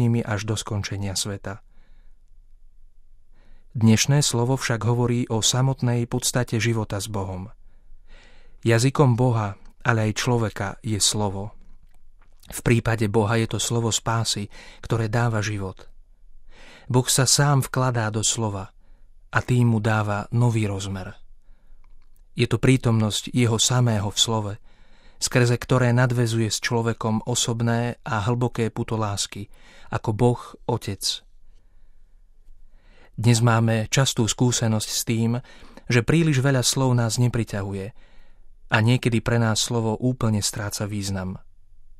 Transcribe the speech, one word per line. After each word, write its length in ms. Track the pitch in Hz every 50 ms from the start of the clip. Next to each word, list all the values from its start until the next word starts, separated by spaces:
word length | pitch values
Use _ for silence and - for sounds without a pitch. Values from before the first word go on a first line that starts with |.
| 123
nimi 160 | 117 117 117
až 240 | - - 107 98 104
do 160 | 110 107 -
skončenia 560 | - - 113 101 95 - 104 98 98 98 92
sveta. 480 | - - 107 98 98 - 98 98 - - - - - - - - - - - - - - - - - - - - - - - - - - - - - - - - - - - - - - - - - - -
Dnešné 480 | - 113 110 113 110 - - - 139 147
slovo 400 | 139 - - 117 120 127 135 131
však 240 | - - 120 107 107
hovorí 400 | 117 120 120 123 117 120 120 123 -
o 80 | 113 110
samotnej 640 | - - - 127 131 135 135 - 123 120 120 120 120 -
podstate 480 | - 123 - - - 131 120 - 120 113
života 400 | 110 117 113 113 107 - 107 98
s 80 | 101
Bohom. 400 | 113 104 101 92 95 92 92 95 - - - - - - - - - - - - - - - - - - - - - - - -
Jazykom 480 | 113 117 113 127 135 - - 143 127 117
Boha, 400 | 113 127 127 113 113 104 101 98 - - - - - -
ale 240 | 123 117 110 110 107
aj 80 | 104 -
človeka 480 | - 127 120 117 110 101 - - 101 98 - - -
je 160 | 113 107 95
slovo. 560 | - - - 104 104 98 95 98 101 110 - - - - - - - - - - - - - - - - - - - -
V 80 | - -
prípade 480 | - 120 120 117 - 117 110 107 113
Boha 320 | 104 104 113 104 101 117 113
je 80 | 113
to 160 | 113 123 101 -
slovo 320 | - 117 117 117 110 -
spásy, 560 | - - 117 113 113 110 - - 107 101 - - - - - - - -
ktoré 240 | - 123 113 113
dáva 320 | 104 113 120 117 120 110 107
život. 480 | 101 107 107 98 95 92 - - - - - - - - - _ - - - - - - - - - - - - - -
Boh 160 | 120 127 123
sa 160 | - - 143 127
sám 400 | - - - 143 147 143 135 127
vkladá 480 | - - 131 127 131 120 120 110 107
do 160 | 107 110 104
slova 480 | - - 117 113 104 101 95 92 - - - - - - - - - - - - -
a 80 | - 113
tým 320 | - - 123 123 120 120
mu 80 | 113 110
dáva 480 | 107 113 110 110 104 104 104 101 104 - 120
nový 320 | 120 120 120 110 113 107
rozmer. 480 | 101 101 98 98 98 95 92 92 95 - - - - - - - - - - - - - - - - - - - - - - - - -
Je 80 | - 120
to 160 | - 120 107
prítomnosť 720 | - 131 131 127 - 123 110 113 110 104 - - - -
jeho 240 | - 123 123 110 113
samého 560 | 107 - - 123 127 123 120 110 101 98 101
v 80 | - -
slove, 340 | - 117 113 110 104 101 104 - - - - - - - - - - - - -
skrze 320 | - - - 127 123 120 120 -
ktoré 320 | - - 131 127 123 120 120
nadväzuje 560 | 123 131 123 120 123 120 113 113 113 113 104
s 80 | -
človekom 720 | - - - 123 117 113 117 110 - - 113 110 110 - 123
osobné 720 | 120 - - 127 113 117 117 117 117 117 120 120 - -
a 240 | - - 127 104 95
hlboké 480 | 123 120 123 123 117 - - 113 110 -
puto 240 | 120 117 - 113
lásky, 480 | 110 110 101 101 - - - - 98 104 - - - - - - - - - -
ako 160 | 113 - 117 107
Boh 240 | 104 123 123 120 - - - - - -
Otec. 560 | - 120 - - 101 98 - - - - - - - - - - - - - - - _ - - - - - - _ - - - - - - - - - - - - - - - - - - - - -
Dnes 320 | - 107 120 120 110 120
máme 400 | 120 113 113 113 113 113 110 107 - -
častú 320 | 139 135 - - - 113
skúsenosť 640 | 104 - - 127 123 120 - 120 110 110 107 - -
s 120 | - - -
tým, 320 | - 117 113 117 113 117 120 - - - - - - - - -
že 160 | - 120 120
príliš 400 | 110 - 147 165 165 160 143 127
veľa 240 | 127 139 135 127 117
slov 320 | - - 135 131 127 123
nás 240 | 120 117 110 - 123
nepriťahuje 640 | 123 120 - 117 107 - - 101 98 101 98 98 95 110 - - - - - - - - - - - - - - - - 120
a 40 | 113
niekedy 400 | 107 120 127 127 - 123 117 110
pre 160 | - - 120
nás 240 | 117 117 110 107 -
slovo 320 | - - 120 117 113 110 110
úplne 480 | - - 127 127 - 123 113 107 104
stráca 480 | - - - 113 104 101 - - 107 101
význam, 480 | 104 101 98 98 98 92 92 92 95 - - - - - - - - - - - -